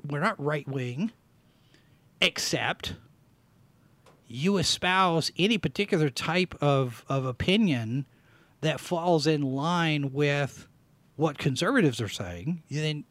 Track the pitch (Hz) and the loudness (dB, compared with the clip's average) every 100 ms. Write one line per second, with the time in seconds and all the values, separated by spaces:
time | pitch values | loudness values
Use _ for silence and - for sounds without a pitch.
0 | 147 143 190 196 143 151 139 135 123 123 | -6 -2 -2 -2 -4 -4 -4 -6 -6 -4
1 | 220 - _ _ _ _ _ _ _ _ | -6 -6 _ _ _ _ _ _ _ _
2 | _ _ 175 - - 143 113 - - - | _ _ -2 0 -4 -2 -2 -4 -8 -12
3 | - _ _ _ _ _ _ _ _ _ | -16 _ _ _ _ _ _ _ _ _
4 | - _ _ 120 165 202 151 - 180 185 | -20 _ _ -2 0 2 0 0 2 4
5 | 185 165 - - 185 226 160 - 202 175 | 4 4 0 0 2 2 0 -2 0 2
6 | 151 - - 175 185 - 147 139 127 117 | 2 0 -2 0 0 0 2 2 2 -4
7 | - 135 131 120 - 196 214 127 113 127 | -4 -4 -4 -4 0 4 4 2 -2 -4
8 | 143 _ _ _ _ _ 156 135 - 175 | -6 _ _ _ _ _ -4 -4 -4 -2
9 | 175 165 147 156 139 135 156 175 165 151 | 2 2 4 2 0 -2 0 2 2 0
10 | 139 135 143 143 139 - - _ _ _ | -2 0 2 2 -2 -6 -20 _ _ _
11 | _ - 156 139 - 123 175 269 156 117 | _ -2 -2 0 -2 0 2 4 2 2
12 | 107 - 92 87 131 175 - 143 156 151 | -6 -6 -8 -8 -6 -8 -6 -4 -4 -6
13 | - | -10